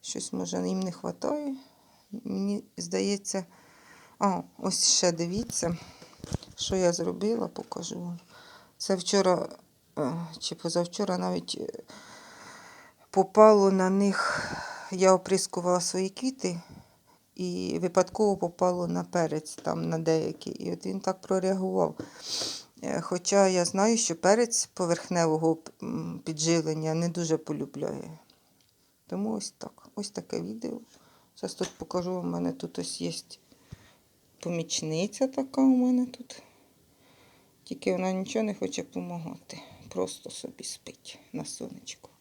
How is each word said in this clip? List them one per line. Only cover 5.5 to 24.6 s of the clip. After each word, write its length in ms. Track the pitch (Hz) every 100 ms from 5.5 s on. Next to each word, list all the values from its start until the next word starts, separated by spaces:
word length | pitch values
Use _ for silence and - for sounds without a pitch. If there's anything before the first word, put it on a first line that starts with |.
| - 170 170 - - - - - - - -
що 200 | - 190
я 180 | 180
зробила, 540 | 175 175 180 202 233 185
покажу 520 | - - - 175 180
вам. 200 | 175 175 - - - - - _
Це 180 | - 190
вчора, 540 | 175 202 190 175 - - - _ _ -
е, 160 | 143 165 165 -
чи 160 | - 165
позавчора 640 | 170 170 175 - 202 180
навіть, 400 | 180 180 170 -
е, 240 | - - - - - - - - - - - - - _ _
попало 600 | - 190 - 214 208 196
на 180 | 190 185
них, 640 | 190 202 196 - - - - - - -
я 220 | 185 185
оприскувала 680 | 185 185 190 - - 175 180
свої 280 | 175 185 190
квіти, 520 | 196 254 262 185 175 - - - _ _ _ _ -
і 440 | 180 180 185 170
випадково 560 | 175 180 180 - 214 196
попало 500 | 175 - 180 180 175
на 160 | 175
перець, 520 | 175 175 160 156 - -
там, 340 | 175 165 165
на 80 | 165
деякі. 500 | 165 160 160 160 -
І 240 | - -
от 120 | 175 185
він 140 | 190
так 220 | 190 190
прореагував. 720 | - 190 185 190 185 185 165 - - - - - - - - _
Е, 180 | - -
хоча 460 | 165 180 175 202 196
я 180 | 185 175
знаю, 320 | 190 208 226
що 180 | - 165
перець 500 | 180 214 233 233